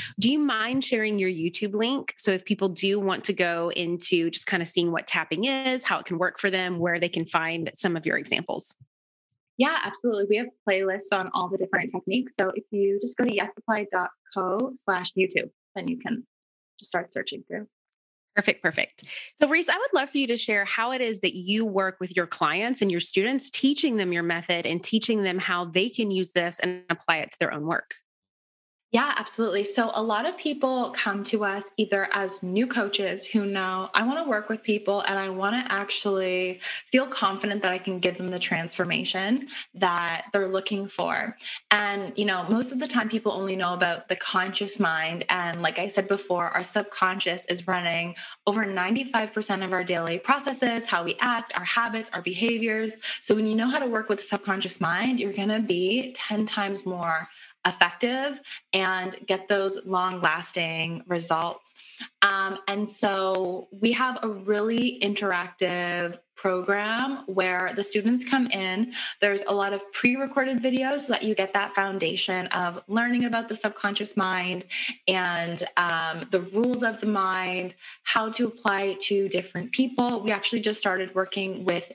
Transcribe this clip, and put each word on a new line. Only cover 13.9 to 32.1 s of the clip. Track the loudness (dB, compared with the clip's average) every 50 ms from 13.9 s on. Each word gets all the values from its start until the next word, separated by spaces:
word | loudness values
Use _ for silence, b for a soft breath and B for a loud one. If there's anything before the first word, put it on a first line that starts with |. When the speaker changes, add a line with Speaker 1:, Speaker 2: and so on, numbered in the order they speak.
Speaker 2:
dot | -2 -2 -2 -2 -6 _ _ _ -4
co | -2 -2 0 0 0 -2 -4 -6
slash | -4 -2 -2 0 0 -2 -2 0
YouTube, | 0 0 2 2 -2 -2 -2 -6 _ _ _ -10
then | -8 -6
you | -4 -4
can | -4 -4 -4 -6 -6 -8 _ _ _ _ _ _ _ _ _ _ -20
just | -8 -4
start | -4 -4 -4 -4
searching | -6 -8 -6 -6 -8 -10 -10
through. | -8 -8 -8 -8 -10 _ _ _ _ _ _ _ _ _ _ _ _ -2
Speaker 1:
Perfect, | 0 2 2 2 2 0
perfect. | 0 0 0 -2 -2 _ -14 B B B B B B B
So | 2 4
Reese, | 4 4 2 2 2
I | 0
would | 0 0 2
love | 2 0 0 0
for | 0 0
you | 0
to | 0 0
share | 0 0 0 0 0 0
how | 0 -2 -2 -2 -2
it | -2 -2
is | -2 -2 0 0
that | -2 -2 -2
you | -2 -2 0 0 2 2
work | 2 2 2 0 0 -2 -4
with | -6 -2 0
your | 0 -2
clients | 0 0 0 2 2 2 2 0 0 0 2
and | 2 2
your | 2 0
students, | -2 0 2 2 2 2 2 0 -2 -4
teaching | 0 2 2 4 4 4 2 2 2
them | 2 2 0
your | 0 0 0
method | 0 0 0 0 0 0 0 0
and | 0 -2 -2
teaching | 0 2 2 2 2 2 2 2
them | 2 0 0 0
how | 0 0 0 0 0
they | 0 2 2 2 2
can | 0 -2 0 0
use | 0 0 0 0
this | 0 0 0 0 -2 -2
and | -2 -2 -2 -2 -4 -4
apply | -4 0 2 2 2 2
it | 0 -4
to | -2 -2
their | -2 0 0
own | -2 -2
work. | 0 0 -2 -2 -6 -14 -18 _ _ _ _ _ _ _ _ _ _ _ _ _ _ _ _ _ _
Speaker 2:
Yeah, | 2 2 2 2 0
absolutely. | -2 -4 -4 -2 -2 0 0 0 0 0
So | 0 0 0 0 0
a | 0 -2 0
lot | 0 0 0 0
of | -2 -4 -4
people | -4 -4 -2 0 0 0 2 0 -2 -2
come | -2 -2 -2 -2 -2 -2 -2
to | -2 0 0 0
us | 0 -2 -4 -6 -6 -2
either | -2 0 2 2 0 2 0